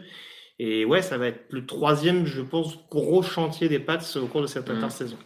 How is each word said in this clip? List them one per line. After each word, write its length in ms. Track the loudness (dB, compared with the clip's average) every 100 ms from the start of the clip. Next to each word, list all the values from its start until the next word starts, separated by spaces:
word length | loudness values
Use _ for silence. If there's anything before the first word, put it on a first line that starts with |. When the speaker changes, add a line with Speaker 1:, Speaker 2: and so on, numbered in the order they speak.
| -12 -20 -20 -20 -18 -6
Speaker 1:
Et 280 | -2 2 4
ouais, 160 | 4
ça 160 | 2 -2
va 80 | -2
être 160 | -4 -10
le 160 | -10 -8
troisième, 580 | 0 2 4 4 4 2
je 140 | -2
pense, 380 | -2 -2 -2 -8 -4
gros 320 | -2 4 4
chantier 460 | 4 0 -2 0 0
des 100 | 2
Pats 200 | 0 -2 -2 -4
au 100 | -2
cours 140 | -2
de 60 | -2
cette 220 | -4 -4
Speaker 2:
Mm. 60 | -4
Speaker 1:
intersaison. 420 | -4 -4 -8 -10